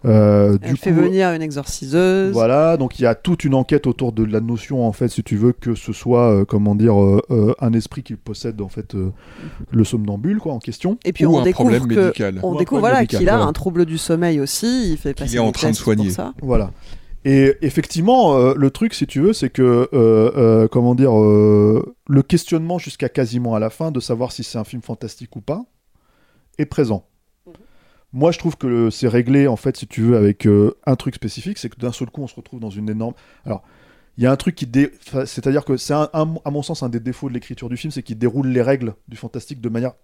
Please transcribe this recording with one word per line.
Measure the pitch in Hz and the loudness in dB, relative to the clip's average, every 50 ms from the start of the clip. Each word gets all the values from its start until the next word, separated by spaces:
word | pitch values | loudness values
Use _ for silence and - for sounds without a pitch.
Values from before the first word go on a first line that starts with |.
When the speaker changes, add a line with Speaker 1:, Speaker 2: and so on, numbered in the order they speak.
| - | 4
Speaker 1:
Euh, | 123 107 107 107 104 104 104 101 104 101 95 | 4 4 6 6 6 6 6 6 4 4 2
Speaker 2:
Elle | 98 107 | 0 -2
Speaker 1:
du | 131 - | -4 -2
Speaker 2:
fait | - 196 170 | 0 0 2
Speaker 1:
coup, | 165 | 4
Speaker 2:
venir | 156 180 185 190 190 180 | 4 2 2 2 2 0
une | 170 160 | 0 -2
exorciseuse. | 160 156 143 143 135 - - - - 131 139 170 185 185 185 190 190 190 | -6 -6 -8 -8 -8 -8 -10 -10 -8 -2 0 2 2 4 2 2 0 0
Speaker 1:
Voilà, | 196 117 113 113 131 143 156 165 165 147 | 2 2 2 4 4 4 4 2 2 0
donc | 135 123 - - | -2 -4 -2 0
il | |
y | 127 | 0
a | 117 113 | 0 0
toute | - - 180 175 - - | 0 0 -2 -2 0 0
une | 147 | 0
enquête | 135 131 127 - 151 143 - | 2 2 2 2 0 0 2
autour | 135 117 - 135 120 | 0 -2 -2 -4 -4
de | 113 110 110 | -2 -2 -2
la | 107 107 110 | 0 -2 -4
notion, | 113 117 120 110 - - 143 131 120 | -2 -2 -6 -6 -6 -6 -4 -2 -2
en | 113 | -2
fait, | 101 - 123 117 | -2 -2 -4 -4
si | - - | -2 -6
tu | 107 - 113 | -4 -4 -2
veux, | 101 110 123 | 2 2 2
que | 123 - - 123 113 | 0 0 -4 -6 -6
ce | - - - | -6 -6 -10
soit, | 107 - - 123 123 120 120 117 | -10 -8 -2 0 2 4 4 4
euh, | 107 98 98 | 4 2 2
comment | - - 104 104 104 101 | 0 0 0 2 2 2
dire, | 104 110 117 104 101 | 4 4 4 6 6
euh, | 101 98 98 104 - - | 4 4 4 2 2 0
euh, | 123 113 104 110 123 - | 0 2 2 2 0 0
un | 135 117 113 | -2 0 0
esprit | 113 107 - - - | 0 -2 -4 -12 -14
qui | 123 - 113 | -12 -12 -16
possède, | - _ 113 104 - - 120 110 107 | -14 _ -14 -14 -10 -10 -10 -8 -8
en | 101 92 | -10 -10
fait, | - 110 101 - - | -10 -12 -12 -8 -6
euh, | 98 92 95 - - - - - - - 156 - - - - | -6 -6 -6 -6 -10 -18 -20 -20 -18 -18 -16 -16 -16 -14 -2
le | - 113 107 | 0 0 2
somnambule, | - - 110 107 104 101 101 113 170 208 220 | 2 0 -4 -4 -4 -6 -4 -4 -4 -4 -4
quoi, | - 165 139 | -4 -6 -10
en | 113 | -8
question. | - - 113 - - 180 220 - _ | -10 -12 -12 -6 -4 -4 -4 -2 _
Speaker 2:
Et | - | -6
puis | - - 151 | -2 0 2
Speaker 3:
Ou | 156 165 | 2 4
Speaker 2:
on | 139 | 4
Speaker 3:
un | |
Speaker 2:
découvre | 123 - 185 - 123 120 | 2 2 2 2 2 2
Speaker 3:
problème | 113 120 131 120 113 | 2 2 0 0 2
Speaker 2:
que, | 147 | 2
Speaker 3:
médical. | 190 107 - - 107 98 95 95 | 2 2 0 -2 -4 -4 -4 -4
Speaker 2:
on | 92 185 | -6 -6
Speaker 1:
Ou | 175 | -2
un | - | -2
Speaker 2:
découvre, | 180 | -2
Speaker 1:
problème | - 269 254 | -2 0 0
Speaker 2:
voilà, | 208 240 262 262 | 2 2 2 2
Speaker 1:
médical, | 226 - - 202 | 0 0 0 0
Speaker 2:
qu'il | 185 180 | 2 2
a | |
Speaker 1:
voilà. | 208 226 208 | 2 2 0
Speaker 2:
un | 147 | -2
trouble | 156 - - 185 165 175 175 | -4 -4 -6 -4 -2 -2 -2
du | 160 160 160 | -2 -2 -8
sommeil | - - 165 165 175 170 160 147 | -2 -2 -2 0 0 0 0 -2
aussi, | 139 143 - - - 233 247 262 240 180 | -2 -4 -4 -4 -2 -2 -2 -2 -2 -2
il | 156 | -4
fait | 147 - 147 | -4 -4 -8
Speaker 3:
Qu'il | 143 - - | -8 -6 -6
Speaker 2:
passer | 117 117 | -4 -2
Speaker 3:
est | 120 | 0
en | 113 110 | 0 0
Speaker 2:
des | |
Speaker 3:
train | - - - | 0 0 -2
de | 117 | -2
Speaker 2:
tests | 110 - - | -2 0 0
pour | 120 107 | 0 0
Speaker 3:
soigner. | 107 107 95 | 0 0 -2
Speaker 2:
ça. | 90 - - - - - | -4 -6 -8 -10 -12 -10
Speaker 1:
Voilà. | - 131 120 113 101 90 - - - - - - - - - - - | -4 0 0 0 0 -2 -8 -16 -16 -16 -16 -16 -14 -16 -16 -6 0
Et | 139 139 135 135 135 139 - | 2 4 6 6 4 4 2
effectivement, | 160 139 - 170 156 - - 165 165 214 254 262 233 165 139 131 | -2 -2 -2 -2 -6 -4 -4 -2 2 4 4 4 4 4 4 4
euh, | 123 135 139 | 4 4 2
le | 143 139 135 | 2 0 0
truc, | - - 220 226 - | 0 -2 -4 -4 -2
si | - 143 | -4 -6
tu | - - 135 | -4 -2 0
veux, | 147 202 220 | 2 2 2
c'est | - - 127 | 0 -4 -4
que, | - - 127 123 120 120 127 - | 0 2 4 4 4 4 2 2
euh, | - 135 113 113 113 110 110 120 - | 2 4 4 6 6 6 4 4 4
euh, | 143 120 113 110 113 110 110 | 4 4 6 6 6 4 4
comment | - 123 120 123 123 | 2 2 2 2 2
dire, | 123 135 131 113 | 4 4 4 4
euh, | 107 107 107 104 104 107 107 104 104 104 107 110 113 - - - _ _ - | 4 6 6 6 6 6 6 6 6 6 4 4 2 0 -4 -12 _ _ 2
le | 139 135 | 2 2
questionnement | - _ 175 165 - - 170 160 160 170 180 175 | 4 _ 0 0 0 0 -4 -2 -2 -4 -6 -6
jusqu'à | - 151 - - 139 120 | -8 -12 -10 -8 -8 -4
quasiment | _ 147 131 110 117 123 123 117 113 | _ -2 -4 -2 -2 -4 -2 -2 -2
à | 107 | -2
la | 110 110 | -2 -4
fin | - - 160 160 | -4 -6 -6 -6
de | 147 127 | -6 -6
savoir | - - 123 113 123 - | -6 -6 -4 -4 -4 -8
si | - - 113 | -8 -12 -12
c'est | - - | -10 -8
un | 117 104 | -10 -10
film | - - 123 | -8 -12 -14
fantastique | - - 117 - - 110 - _ 127 - _ | -12 -12 -12 -12 -12 -14 -14 _ -20 -18 _
ou | 110 | -14
pas | 101 - 147 208 247 _ _ _ _ _ _ _ _ _ _ _ _ _ _ _ _ _ _ | -8 -8 -8 -8 -8 _ _ _ _ _ _ _ _ _ _ _ _ _ _ _ _ _ _
est | - 151 | -6 -6
présent. | 143 - - 143 110 107 95 _ _ _ _ _ _ _ _ _ | -4 -2 -2 -2 -2 -2 -6 _ _ _ _ _ _ _ _ _
Speaker 2:
Mhm. | 180 160 - - _ _ _ _ _ _ _ _ _ | -20 -20 -20 -20 _ _ _ _ _ _ _ _ _
Speaker 1:
Moi, | - 127 143 170 | -4 0 0 0
je | 170 - | 0 0
trouve | - 170 147 | -4 -6 -6
que | _ - | _ -4
le, | 127 120 117 117 113 | -2 0 2 2 0
c'est | - - 127 | 0 0 -2
réglé, | 120 104 120 120 120 135 139 139 | 2 2 2 2 4 4 4 4
en | 139 117 | 2 0
fait, | 107 - 139 131 | 0 -2 -4 -4
si | - - | -4 -12
tu | - - - | -12 -4 0
veux, | 110 117 120 | 2 4 4
avec, | 113 104 101 104 _ - | 4 4 2 2 _ 2
euh, | 110 104 104 104 113 - _ _ | 4 4 6 4 2 0 _ _
un | 147 131 | -2 -2
truc | - - 131 - | -2 -2 -8 -8
spécifique, | - - 107 - - - 185 208 - | -8 -10 -10 -10 -10 -10 -12 -10 -10
c'est | - 113 | -12 -14
que | - - | -10 -8
d'un | 123 123 | -8 -8
seul | 120 - 131 120 | -8 -8 -12 -10
coup, | _ 151 | _ -14
on | 139 | -14
se | 120 _ | -14 _
retrouve | - - _ - 123 | -20 -20 _ -16 -14
dans | 113 110 | -14 -12
une | 95 104 107 107 | -10 -8 -8 -6
énorme. | 107 107 113 120 - _ _ _ _ _ _ | -6 -6 -8 -8 -10 _ _ _ _ _ _
Alors, | - 107 98 _ _ _ _ _ _ _ _ _ _ _ | -10 -10 -10 _ _ _ _ _ _ _ _ _ _ _
il | - 120 | -2 0
y | |
a | 127 | 0
un | 139 | 0
truc | 131 - 185 - | 0 -2 -6 -4
qui | - 143 | -4 -10
dé-, | 120 117 135 143 143 - _ _ | -2 0 0 0 0 -2 _ _
enfin, | - - 135 131 | -8 -6 -6 -6
c'est-à-dire | 120 - - - 135 135 147 - | -6 -10 -6 -4 -2 -2 -2 -2
que | - 135 | -2 -4
c'est | 127 - - 147 | -4 -4 -4 -2
un, | 151 156 - | -2 -2 -2
un, | - 156 156 160 160 160 _ | -2 -4 -2 -2 -4 -8 _
à | 143 | -6
mon | 143 147 | -6 -6
sens | 139 - 165 - | -6 -8 -8 -8
un | 135 123 | -6 -6
des | 117 120 | -6 -6
défauts | 113 127 123 - - 135 | -6 -6 -8 -8 -8 -8
de | 120 | -8
l'écriture | 117 - - 123 - - 117 | -10 -10 -12 -16 -14 -10 -10
du | 123 | -10
film, | 120 - 156 | -8 -8 -10
c'est | 147 135 | -10 -10
qu'il | 120 - 117 110 | -10 -10 -6 -2
déroule | 117 120 107 139 135 131 | -2 -2 0 0 -2 0
les | 127 123 | 0 0
règles | 117 131 139 131 123 113 101 _ _ | 2 2 0 0 -2 -8 -8 _ _
du | - 120 | -20 -20
fantastique | - - 113 - 123 - - 147 127 | -16 -16 -14 -14 -14 -14 -14 -16 -10
de | 113 117 | -8 -6
manière | 110 117 123 127 - _ | -4 -4 -6 -6 -10 _